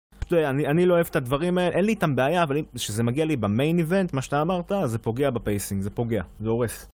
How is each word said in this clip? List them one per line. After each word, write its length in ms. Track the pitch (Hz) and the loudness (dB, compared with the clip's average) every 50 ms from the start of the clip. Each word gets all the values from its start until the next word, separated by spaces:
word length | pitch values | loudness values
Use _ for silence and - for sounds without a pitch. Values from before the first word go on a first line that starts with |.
| _ _ - - | _ _ -12 -10
אתה 160 | - - 175 | -4 0 2
יודע, 140 | 170 156 143 | 2 2 2
אני, 180 | 131 139 151 127 | 0 0 0 2
אני 180 | 147 170 180 | 2 4 4
לא 80 | 185 175 | 4 4
אוהב 120 | 175 170 - | 4 2 0
את 60 | - | -2
הדברים 420 | 160 135 120 139 139 165 180 180 180 | -4 -2 0 -2 0 0 0 0 0
האלה, 180 | 180 175 - | 0 0 0
אין 100 | 156 185 | 2 2
לי 60 | 214 | 0
איתם 240 | 226 214 - 160 135 | 2 0 0 0 2
בעיה, 280 | 120 127 139 165 180 170 | 2 2 2 2 2 2
אבל 140 | 139 135 151 | 2 0 -2
אם, 60 | 156 - - | -2 -4 -6
כשזה 280 | 120 - - 104 110 117 | -8 -8 -4 -2 0 0
מגיע 220 | 117 120 143 160 | 0 0 0 0
לי 100 | 156 156 | 0 0
במיין 420 | 127 107 98 101 113 139 156 165 175 | 0 0 0 2 2 2 2 2 2
איבנט, 340 | 170 151 180 196 190 170 - | 2 2 0 0 0 0 -2
מה 80 | 135 | -4
שאתה 200 | 127 - 143 143 | -4 -2 -2 0
אמרת, 300 | 151 165 185 180 170 - 202 202 185 | 0 0 -2 -2 -2 -2 -2 -2 0
זה 120 | 127 113 113 | 0 -2 -2
פוגע 300 | - 120 110 123 143 139 | -2 -2 -2 0 0 0
בפייסינג, 520 | 123 117 95 - 104 101 - - 101 98 | 0 -2 -2 -2 -2 -2 -2 -4 -4 -4
זה 80 | 95 101 | -4 -4
פוגע, 320 | - - 120 113 117 104 90 - - - | -4 -4 -2 -2 -2 -2 -4 -6 -10 -6
זה 100 | 107 110 | -2 -2
הורס. 380 | 113 117 123 107 - - - - - | 0 0 0 -2 -4 -8 -14 -20 -20